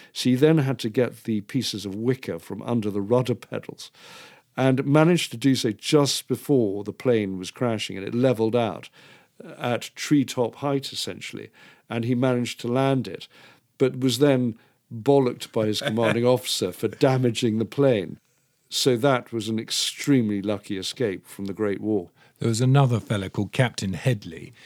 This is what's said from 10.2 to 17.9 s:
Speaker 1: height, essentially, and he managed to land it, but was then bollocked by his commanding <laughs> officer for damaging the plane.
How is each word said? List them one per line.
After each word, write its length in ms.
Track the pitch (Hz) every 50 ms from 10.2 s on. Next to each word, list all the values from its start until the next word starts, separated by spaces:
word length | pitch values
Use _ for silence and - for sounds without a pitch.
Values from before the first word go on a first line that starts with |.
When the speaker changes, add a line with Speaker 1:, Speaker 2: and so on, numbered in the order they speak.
| 120 - - 127 117 110 -
Speaker 1:
height, 360 | - 139 143 139 135 135 -
essentially, 580 | - - - 101 92 - - - - - 107 - _ - - - - _ _ -
and 160 | 113 117 117
he 80 | 123 127
managed 460 | 120 135 131 123 123 120 117 - -
to 80 | -
land 400 | 120 120 131 135 135 135 131 110
it, 200 | - 87 - - - _ - - - - _ _ _ _
but 220 | - 135 127 135 127
was 200 | 131 131 117 117
then 360 | 147 143 131 127 127 117 104 - _ _ _ _ _ _ 120
bollocked 580 | 113 107 139 139 139 131 123 - - - -
by 140 | - 113 107
his 160 | 107 104 -
commanding 440 | - - 107 117 113 107 107 117 120
<laughs> 80 | 123 127
officer 380 | 123 - - - - 107 90
for 160 | 87 - 117
damaging 720 | 104 - - 147 131 131 127 127 120 107 - 127 113 107
the 80 | 113 110
plane. 520 | - - 139 139 135